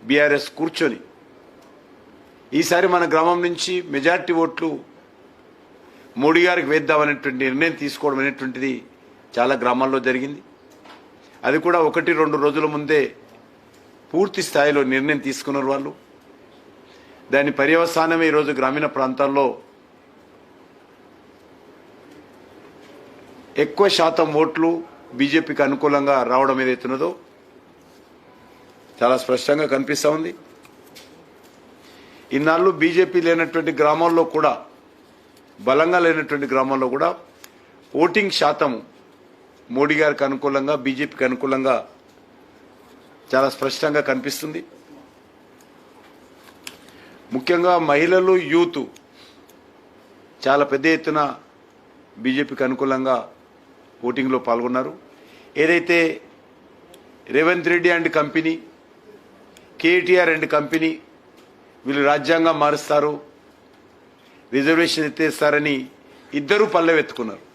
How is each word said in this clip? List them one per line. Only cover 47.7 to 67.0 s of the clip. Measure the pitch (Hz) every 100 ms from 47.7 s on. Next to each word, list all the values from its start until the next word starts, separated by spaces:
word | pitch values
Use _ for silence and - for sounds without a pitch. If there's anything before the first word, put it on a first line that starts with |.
| 175 156
మహిళలు, | 143 165 185 185 185 156
యూత్ | 165 170 151 123 - _ - - - _ - _ _ _ - _ - - _ 131
చాలా | 143 139
పెద్ద | 139 156 156
ఎత్తున | 160 151 143 127 - _ _ _ _ _ _ -
బీజేపీకి | 120 131 143 135 131
అనుకూలంగా | 131 135 131 131 123 - - _ _ _ _ - _ 120
ఓటింగ్లో | 123 131 127 123
పాల్గొన్నారు. | 117 120 127 143 - - - - - - -
ఏదైతే | 160 170 170 170 165 - - - _ _ _ - - - - - -
రేవంత్ | 131 160 180 165
రెడ్డి | 175 170 170
and | 165 156
company, | 147 160 160 165 - - _ _ - - - - - - - -
కేటీఆర్ | 165 180 175 180 170 156
and | 151 151
company | 147 160 160 156 - - _ - _ _ _ _
వీళ్ళు | 127 139 139
రాజ్యాంగం | 147 135 165 165 156
మారుస్తారు, | 147 147 - 147 147 147 - _ _ _ _ _ _ _ _ _ _ - _ 131
రిజర్వేషన్ | 139 165 170 - 151
ఎత్తేస్తారని | - 156 156 151 147 147 139 127 - _ - - 143
ఇద్దరు | 143 208 208
పల్లెవెత్తుకున్నారు. | 175 165 160